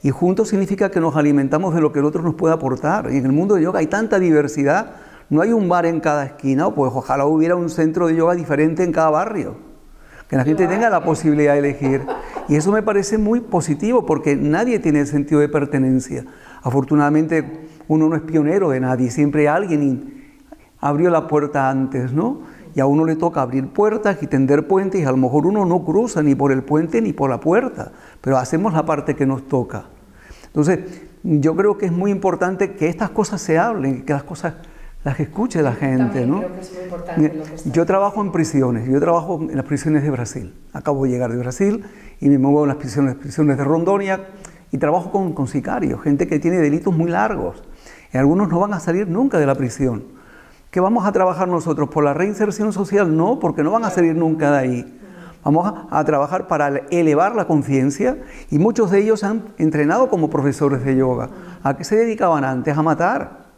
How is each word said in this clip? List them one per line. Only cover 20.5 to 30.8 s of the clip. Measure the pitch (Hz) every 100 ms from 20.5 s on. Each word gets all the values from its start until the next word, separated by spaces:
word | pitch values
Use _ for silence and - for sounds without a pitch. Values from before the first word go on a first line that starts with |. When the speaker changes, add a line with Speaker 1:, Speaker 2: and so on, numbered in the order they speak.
| - _ _
Speaker 1:
abrió | 143 147 175
la | 165 156
puerta | 147 147 147 131
antes, | 135 131 131 123
¿no? | 139 220 302 - - - -
Y |
a | 135
uno | 147 160
le | 156
toca | 170 165
abrir | 127 131 135
puertas | - 208 208 208 180
y | 147
tender | 135 135 143 151
puentes, | 190 190 190
y |
a | 143
lo | 131
mejor | 127 147 160
uno | 208 185
no | 175 175
cruza | 170 233 170
ni | 151 139
por | 139
el | 131
puente | 127 151 165 226
ni | 220
por | - 139
la | 120
puerta, | 156 190 262 - - - - -
pero | - 135
hacemos | 127 160 208
la | 156 147
parte | 147 147 143
que | 135
nos | 131 135
toca. | 131 120 107 - - - - - - -
Entonces, | - 151 175